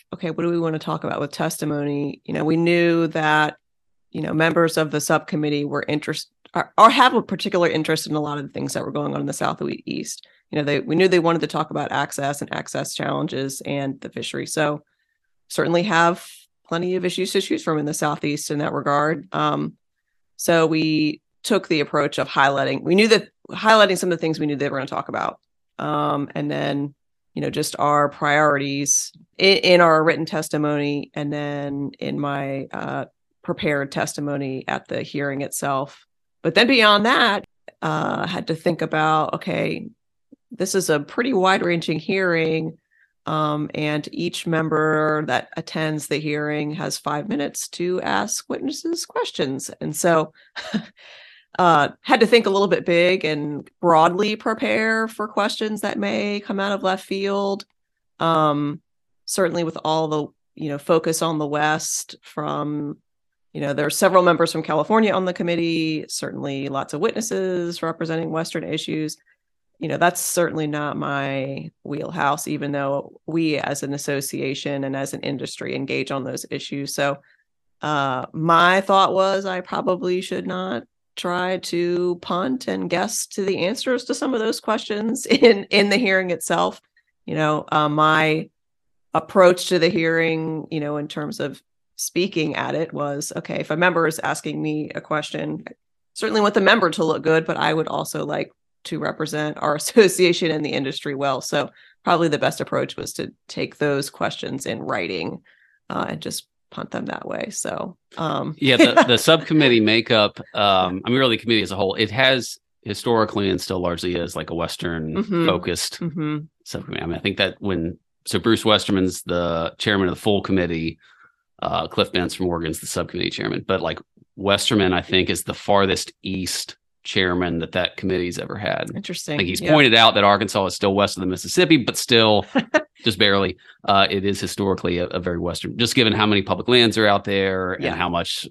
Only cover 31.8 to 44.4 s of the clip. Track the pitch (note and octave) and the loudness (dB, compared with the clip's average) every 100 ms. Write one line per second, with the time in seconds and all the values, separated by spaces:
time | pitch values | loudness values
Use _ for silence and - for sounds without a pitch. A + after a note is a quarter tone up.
31.8 | C#3 - C#3+ C#3+ C#3+ C#3+ C#3 C3+ - - | -6 -6 -6 -4 -4 -4 -4 -6 -8 -8
32.8 | C#3 C#3 - _ _ _ - E3+ E3+ C#3+ | -6 -6 -8 _ _ _ -8 -4 0 0
33.8 | C#3 D#3 - - D3 C#3+ C#3 C3 - C#3 | -2 -4 -4 -4 -6 -4 -4 -6 -4 -6
34.8 | - A#2+ - D3 C#3+ C#3 C#3+ - C#3+ C3+ | -4 -8 -6 -4 -4 -4 -6 -6 -4 -2
35.8 | C#3 - _ _ _ _ E3 E3 A#3+ C4 | -4 -10 _ _ _ _ 0 2 4 6
36.8 | G#3+ G3+ A3 C#4+ A#3 G3+ - _ - - | 6 6 4 4 2 0 -6 _ -20 -8
37.8 | D#3+ D#3 D#3 - - E3+ - D#3+ F3+ D#3 | -4 -2 -2 -2 -4 -4 -6 -2 -2 -2
38.8 | D#3+ D#3 D#3 D#3 D#3 - - E3 E3 - | -2 0 2 2 0 -4 -4 -2 -2 -6
39.8 | - - _ _ _ _ _ - F#3+ G3 | -10 -18 _ _ _ _ _ -6 -2 0
40.8 | F3 D3+ D3 - C4 A3+ F#3 F#3+ F3 E3+ | 2 0 0 -4 0 2 2 2 2 0
41.8 | - D#3+ - F#3+ F#3 E3 D#3+ D#3+ D#3+ - | -2 -4 -2 0 0 0 0 -2 -4 -10
42.8 | _ _ _ _ - D#3 D3+ D3+ D3+ - | _ _ _ _ -6 -2 -2 -2 -4 -4
43.8 | D3+ D3+ - - E3+ - | -2 -4 -6 -6 -6 -4